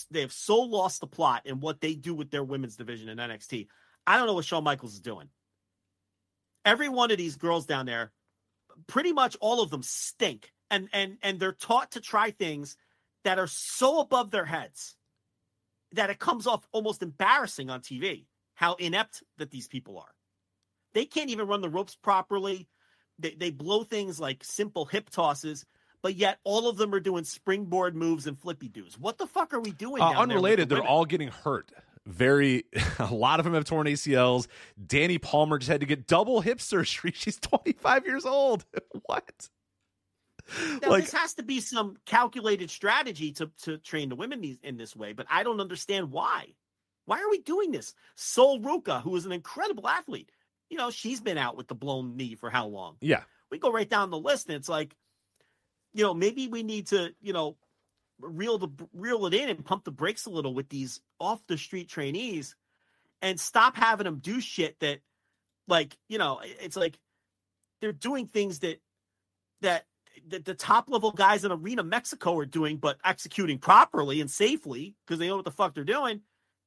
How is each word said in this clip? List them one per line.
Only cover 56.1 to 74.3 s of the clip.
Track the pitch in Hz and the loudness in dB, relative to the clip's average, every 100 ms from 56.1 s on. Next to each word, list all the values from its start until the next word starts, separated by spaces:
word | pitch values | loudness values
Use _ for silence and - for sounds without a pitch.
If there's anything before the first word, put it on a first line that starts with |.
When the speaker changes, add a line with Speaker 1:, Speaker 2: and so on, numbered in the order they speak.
Speaker 1:
maybe | 170 196 247 262 | 2 0 0 -4
we | 233 | -6
need | 220 214 170 | -6 -6 0
to, | 196 170 - | 0 0 -6
you | 202 | -6
know, | 180 151 156 _ _ _ _ _ _ | -4 -4 -6 _ _ _ _ _ _
reel | 139 160 220 220 | -12 -6 -2 -2
the, | 180 139 165 | -2 -8 -16
reel | 175 220 233 190 | -10 -4 -2 2
it | |
in | 196 277 | 2 0
and | 165 | -4
pump | 147 190 | -4 -6
the | - | -6
brakes | 135 170 220 - | -6 -4 -4 -8
a | |
little | 170 139 | -6 -6
with | 127 139 | -6 -8
these | 139 131 - _ - | -8 -10 -12 _ -8
off | 175 220 - | -4 -4 -4
the | 165 | -8
street | - 185 175 | -6 -10 -10
trainees | - 139 170 247 170 135 - _ _ _ _ _ _ | -8 -6 -4 -6 -8 -10 -16 _ _ _ _ _ _
and | 185 180 | -4 -4
stop | - 226 240 226 | 0 6 6 6
having | 226 214 | 2 2
them | 190 147 | -2 -6
do | 143 240 | -6 -6
shit | - - 156 - | -4 -2 -4 -2
that, | 151 143 _ _ _ _ _ _ - | -4 -4 _ _ _ _ _ _ 0
like, | 170 143 - - | 2 2 -6 -8
you | 214 | -2
know, | 160 127 | -2 -2
it's | 110 - 180 196 | -8 -14 -10 -2
like | 170 - _ _ _ _ _ _ _ _ | -2 -2 _ _ _ _ _ _ _ _
they're | 214 | -6
doing | 147 240 269 226 | -6 -4 -4 -2
things | 214 202 156 | -2 -2 -2
that, | 175 160 _ _ _ _ _ _ _ _ | -6 -6 _ _ _ _ _ _ _ _
that, | 196 170 - _ _ - 160 | 0 0 -2 _ _ -20 -14
that | 180 | -10
the | 160 | -8
top | 185 - 214 240 | -4 4 4 4
level | 240 214 | 2 2
guys | 196 196 208 | 6 6 6
in | 196 | 2
Arena | 170 175 240 | -2 -4 -4
Mexico | 165 226 - 294 175 170 | -2 -2 -2 -4 0 0
are | 143 | 0
doing, | 160 156 151 | 0 0 0
but | 147 135 | -2 0
executing | 185 180 160 - 180 131 | 0 -2 -4 -2 -2 2
properly | - 202 - - 143 147 | 8 10 10 6 0 0
and | 143 | -2